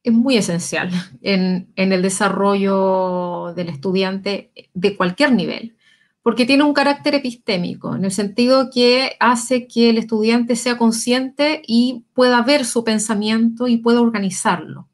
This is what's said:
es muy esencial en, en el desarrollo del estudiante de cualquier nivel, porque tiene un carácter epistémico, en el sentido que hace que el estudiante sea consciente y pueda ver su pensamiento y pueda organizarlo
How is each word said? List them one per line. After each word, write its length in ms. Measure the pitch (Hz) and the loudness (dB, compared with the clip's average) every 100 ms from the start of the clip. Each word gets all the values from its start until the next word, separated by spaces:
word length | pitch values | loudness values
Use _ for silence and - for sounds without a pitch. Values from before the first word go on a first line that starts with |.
es 100 | 247 | 2
muy 260 | 233 262 240 | 2 4 2
esencial 520 | 185 170 - 156 180 180 180 - | 0 -4 -4 -6 -4 -6 -8 -10
en, 500 | - 196 185 185 - - | -2 0 0 -2 -6 -4
en 180 | 190 | 0
el 80 | 185 | 0
desarrollo 1500 | 190 190 202 185 202 196 196 196 190 190 185 180 180 175 175 170 | 0 0 -2 0 0 0 0 0 0 0 -2 -4 -6 -8 -8 -8
del 140 | 170 | -8
estudiante 840 | 139 196 185 190 190 190 196 - - _ | -6 -4 -2 -2 -4 -6 -8 -10 -20 _
de 220 | 180 196 202 | -2 -2 0
cualquier 360 | 185 180 285 | -2 0 2
nivel, 420 | 226 156 - 226 _ _ _ _ _ | 2 0 -8 -12 _ _ _ _ _
porque 240 | 233 208 233 | -2 0 2
tiene 160 | 269 | 4
un 100 | 294 | 4
carácter 400 | 285 285 285 294 | 2 0 0 -2
epistémico, 800 | 285 262 233 - 190 180 185 180 160 | -2 -4 -10 -6 -4 -4 -8 -8 -4
en 100 | 190 | -4
el 60 | |
sentido 600 | 190 202 202 240 262 262 | -2 -4 0 2 2 2
que 440 | 247 240 254 262 - | 2 4 2 0 0
hace 480 | 233 240 - 254 240 | 2 2 0 -4 -2
que 240 | 233 233 | 2 4
el 80 | 226 | 2
estudiante 560 | 220 220 220 240 240 240 | 0 0 2 0 0 -2
sea 240 | 254 240 | -2 2
consciente 840 | 233 226 240 247 262 - 294 302 - | 0 0 -2 -2 -2 -2 -2 -2 0
y 360 | 226 247 254 _ - | 2 2 -4 _ 2
pueda 260 | 254 240 | 4 4
ver 240 | 233 294 240 | 2 2 0
su 180 | 233 | -4
pensamiento 840 | 226 220 214 208 214 226 233 226 247 | -2 -2 -2 -2 0 0 0 0 0
y 100 | 233 | 0
pueda 240 | 233 240 | 2 2
organizarlo 880 | 233 214 196 180 - 180 - 135 - | 2 0 -4 -2 -2 -4 -6 -16 -20